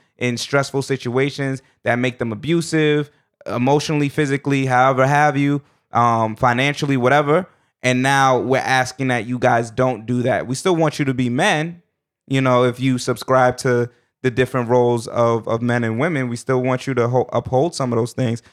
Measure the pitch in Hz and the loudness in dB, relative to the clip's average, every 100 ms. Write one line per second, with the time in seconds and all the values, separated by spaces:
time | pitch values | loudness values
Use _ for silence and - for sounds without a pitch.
0 | _ _ 123 120 - 139 135 139 131 135 | _ _ -4 -4 -2 -2 0 -4 -4 -4
1 | 123 123 143 139 135 135 - _ - 120 | -2 -2 -2 -2 -6 -6 -12 _ -4 -2
2 | 127 120 117 104 - 170 160 160 151 147 | -2 -4 -6 -4 -2 -2 0 0 2 2
3 | 143 _ _ _ - 107 127 147 147 151 | -2 _ _ _ -8 -2 2 2 0 -2
4 | 143 - 147 139 143 139 131 127 131 127 | -2 -2 -2 -2 0 0 2 2 4 4
5 | 131 147 151 139 143 143 - _ _ 117 | 2 4 2 2 0 0 -4 _ _ 0
6 | 120 113 110 107 127 120 139 143 143 135 | 2 2 0 0 0 2 0 -2 -2 0
7 | 123 143 143 160 190 _ _ _ 127 127 | 4 4 4 0 -2 _ _ _ -2 0
8 | 131 139 135 123 104 127 - 131 123 - | 2 4 4 2 2 0 2 0 0 -4
9 | 131 123 110 123 123 120 117 110 131 113 | -2 -2 -4 -2 2 2 0 -2 -2 -2
10 | 110 123 123 101 90 135 190 170 160 - | -4 -2 0 -2 -4 -4 0 2 0 0
11 | 139 127 123 123 196 156 165 170 _ _ | -2 -2 -2 0 0 0 -4 -10 _ _
12 | _ _ - 135 131 123 123 120 131 127 | _ _ -4 0 2 4 2 0 -2 0
13 | - 123 - 131 127 120 135 120 120 - | -2 -4 0 2 4 2 0 0 -2 -8
14 | _ _ 127 117 127 131 117 123 120 120 | _ _ -4 0 -2 -2 0 2 2 0
15 | 117 - 117 113 104 113 120 120 113 110 | -2 0 0 0 -2 -2 0 -2 -2 -2
16 | 160 147 127 120 - 131 127 127 - 123 | -2 -2 -4 -6 -2 -2 0 -2 -2 -2
17 | 117 127 113 120 - 127 165 - 131 117 | 0 0 0 -2 -2 0 0 -2 -4 -2
18 | 117 - 127 113 - | -2 -2 -4 -4 -8